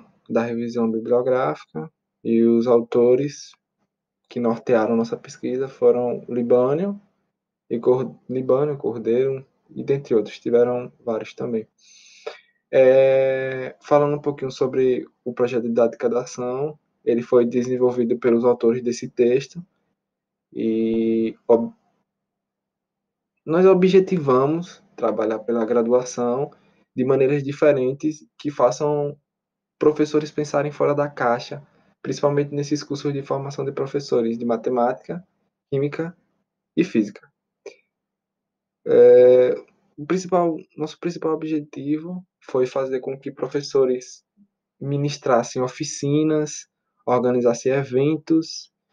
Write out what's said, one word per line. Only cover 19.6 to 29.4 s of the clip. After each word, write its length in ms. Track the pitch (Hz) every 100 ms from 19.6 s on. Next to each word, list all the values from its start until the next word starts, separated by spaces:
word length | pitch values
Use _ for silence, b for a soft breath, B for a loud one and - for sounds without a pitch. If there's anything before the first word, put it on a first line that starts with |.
| 175 _ _ _ _ _ _ _ _
e 880 | - 113 113 113 113 113 113 113 - -
ob-, 260 | 117 117 - _ _ _ _ _ _ _ _ _ _ _ _ _ _ _ _ -
nós 220 | 165 185
objetivamos 1160 | 185 185 190 190 185 139 127 139 165 175 - _ -
trabalhar 420 | 113 107 107 110
pela 260 | - 117 110
graduação 840 | 120 113 123 127 - 120 127 147 b b b _ 131
de 80 | 127
maneiras 380 | 135 135 147
diferentes 840 | 139 139 151 135 127 143 156 151 _ -
que 140 | 147
façam 640 | 143 123 123 147 147 147 143 _ _